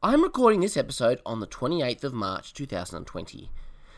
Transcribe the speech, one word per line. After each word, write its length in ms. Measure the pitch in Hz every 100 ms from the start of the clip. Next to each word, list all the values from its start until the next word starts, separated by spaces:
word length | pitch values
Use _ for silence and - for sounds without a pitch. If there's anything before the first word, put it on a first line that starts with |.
I'm 200 | 190 277
recording 380 | 359 349 247 214
this 160 | 190 156
episode 440 | - 139 117 131
on 160 | - 113
the 60 | 104
twenty-eighth 580 | - 127 170 131 117
of 80 | 139
March 400 | 123 98 92 -
two 140 | - 139
thousand 320 | 95 87 82
and 80 | 87
twenty, 440 | 87 - - - - - - -